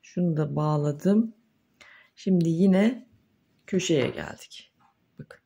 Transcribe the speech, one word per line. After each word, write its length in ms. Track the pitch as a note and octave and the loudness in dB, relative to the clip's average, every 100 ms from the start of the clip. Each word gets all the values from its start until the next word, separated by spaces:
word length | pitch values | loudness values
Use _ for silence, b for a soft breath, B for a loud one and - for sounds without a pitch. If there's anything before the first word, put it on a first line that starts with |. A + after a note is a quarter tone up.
şunu 340 | - - F3 D#3 | -8 -2 -2 0
da 200 | D3 C#3+ | -2 -2
bağladım. 760 | D3+ D3+ D3 D3 F#3 G#3 A3+ _ _ _ _ _ B B B _ | -2 0 -2 -2 2 2 0 _ _ _ _ _ B B B _
Şimdi 320 | - F#3 E3 | 0 2 2
yine 600 | E3 G3 F#3 A3 C4 - _ _ _ _ _ - | 2 4 4 2 -2 -14 _ _ _ _ _ -4
köşeye 420 | F#3 - D3+ A#2+ | -4 0 0 0
geldik. 640 | - D#2 - - - - _ _ _ _ - | -4 -12 -14 -18 -20 -20 _ _ _ _ -20
Bakın. 220 | - - | -20 -20